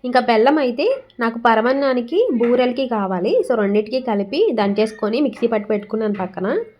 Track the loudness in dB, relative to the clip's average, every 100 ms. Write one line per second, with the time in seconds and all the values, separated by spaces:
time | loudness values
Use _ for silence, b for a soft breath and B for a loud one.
0 | 2 2 4 4 4 4 0 0 -2 -2
1 | -8 -4 -4 0 2 2 2 0 0 0
2 | 0 0 0 2 2 2 2 0 -2 -2
3 | -2 -2 0 0 0 0 2 0 0 -4
4 | -2 -4 -2 0 0 2 0 0 -2 -2
5 | -4 0 -2 -2 -2 -2 -2 -4 -4 -4
6 | -2 -4 -6 -6 -4 -4 -6